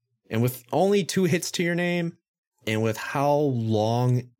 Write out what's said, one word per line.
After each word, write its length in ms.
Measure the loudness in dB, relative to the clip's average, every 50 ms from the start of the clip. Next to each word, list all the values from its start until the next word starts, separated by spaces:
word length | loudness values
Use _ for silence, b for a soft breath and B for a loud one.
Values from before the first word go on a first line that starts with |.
| _ _ _ _ _ -6
And 120 | -2 0
with 220 | 0 0 -2 -6 -10 -4 -2
only 300 | 0 2 2 2 2 0
two 200 | 0 0 0 2
hits 280 | 2 0 0 -2 -4
to 120 | -4 -4 -2
your 120 | -2 0
name, 420 | -2 -2 0 -2 -2 -2 -4 -8 _ _ _ _ _ _ _ _ _ -4
and 160 | -4 -2 0 0
with 140 | 0 -2
how 360 | -4 -6 -6 -2 0 2 2 2
long 920 | 2 2 0 0 0 0 0 2 2 2 2 2 2 2 2 2 0 -2 -6 _